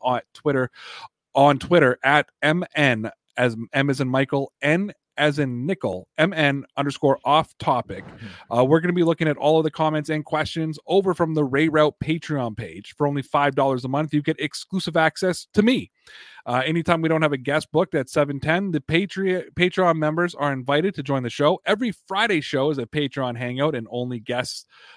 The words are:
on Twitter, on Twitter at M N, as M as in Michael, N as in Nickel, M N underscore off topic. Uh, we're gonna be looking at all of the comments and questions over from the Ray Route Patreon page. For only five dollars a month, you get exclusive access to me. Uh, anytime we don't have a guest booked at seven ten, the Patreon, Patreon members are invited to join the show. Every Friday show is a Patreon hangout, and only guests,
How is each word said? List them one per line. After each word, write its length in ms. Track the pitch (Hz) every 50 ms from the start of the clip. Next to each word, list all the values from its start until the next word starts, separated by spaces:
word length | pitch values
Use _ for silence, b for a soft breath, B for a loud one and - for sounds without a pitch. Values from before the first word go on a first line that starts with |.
on 180 | - 127 123 113 - _ -
Twitter, 360 | - - 151 139 131 127 - B B B B B B B B _ _ _ _ -
on 240 | - 143 147 143 131
Twitter 400 | - - 175 170 143 123 123 -
at 260 | - 135 147 147 - - _ _
M 200 | 139 151 156 180 175 - -
N, 360 | 151 147 135 117 110 113 110 - _ _ _ _ 123
as 180 | 123 123 113 113 117 -
M 160 | - 139 139 143
as 140 | 131 139
in 60 | 135 127
Michael, 440 | 131 135 135 - 147 139 135 - _ _
N 320 | 139 147 160 185 202 202 - _ _ _ _
as 220 | 135 147 151 139 151
in 260 | 143 127 120 120 131
Nickel, 440 | 175 190 - - 104 92 92 95 _ _ -
M 160 | 156 196 175
N 320 | 160 147 143 139 139 - - _
underscore 420 | 143 139 143 131 - 160 139 131 - -
off 320 | 135 143 160 - - _
topic. 480 | - - 165 135 120 - - 95 95 - - - B 117 101 B B B - 113
Uh, 120 | 120 131
we're 140 | 135 156 160
gonna 120 | 165 180
be 100 | 175 180
looking 260 | 165 165 156 - 165 156
at 100 | 139 -
all 180 | - 147 160
of 80 | 160 160
the 60 | 156
comments 400 | - - 156 156 156 151 147 160
and 160 | 156 151 147
questions 520 | - 165 151 151 - - 165 160 160 151 - -
over 280 | - 170 196 185 190 175
from 180 | - 170 160
the 120 | 156 156 147
Ray 260 | 127 131 143 156 160
Route 240 | 151 151 151 147 - _ -
Patreon 500 | 151 160 160 - - 151 135 123 113 104
page. 400 | 117 110 82 80 95 - - - -
For 80 | 147
only 160 | 143 143 139
five 320 | 127 - - 143 143 143 135
dollars 320 | 139 135 135 131 123 127
a 20 | 127
month, 240 | 135 147 160 147
you 80 | 151 151
get 180 | 143 160 160 -
exclusive 600 | 156 151 - - - - 190 185 - 175 156 165
access 480 | 160 156 - - 190 185 165 - - - -
to 80 | 208
me. 280 | 208 240 269 196 180 - B B B B B B B B B B B
Uh, 160 | 120 120 127 131
anytime 380 | 156 165 170 156 180 170 160
we 80 | 160 160
don't 100 | 160 156
have 140 | 160 147 143
a 20 |
guest 340 | 131 120 139 143 156 - -
booked 220 | - 156 - - -
at 140 | 143 127 -
seven 320 | - 156 143 143 139 131
ten, 300 | - 151 165 185 202 190
the 100 | 160 143
Patreon, 680 | - - 156 170 202 175 - 190 196 185 185 180 - -
Patreon 460 | - 170 175 180 - 190 185 170 165
members 380 | 156 151 151 156 170 175 170 -
are 160 | - 143 143
invited 440 | 135 131 123 139 143 151 175 202 -
to 80 | -
join 200 | 127 139 139 131
the 60 | 123 117
show. 320 | - - 143 156 185 - -
Every 260 | - 208 208 254 220
Friday 480 | - - _ - 190 202 226 226 190 151
show 300 | - - - 131 135 156
is 80 | 147 135
a 80 | 117
Patreon 500 | - - 151 147 135 - 139 131 123 117
hangout, 380 | 120 127 123 123 131 147 160 143
and 120 | 120 113 -
only 280 | 117 123 123 127 123 113
guests, 460 | 107 - 120 123 123 - - - - B B B B B B